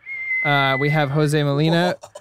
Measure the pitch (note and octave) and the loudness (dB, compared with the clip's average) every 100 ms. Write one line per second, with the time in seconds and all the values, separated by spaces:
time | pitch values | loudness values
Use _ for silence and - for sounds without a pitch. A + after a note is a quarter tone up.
0 | - - - - D3 C#3+ C3+ C3+ D3 D#3 | -16 -12 -6 -4 0 2 2 0 0 0
1 | C#3+ D3+ D3+ D3+ C#3+ C#3 D#3+ E3+ F3+ - | 0 0 0 2 0 0 2 2 0 -4
2 | - - | -10 -20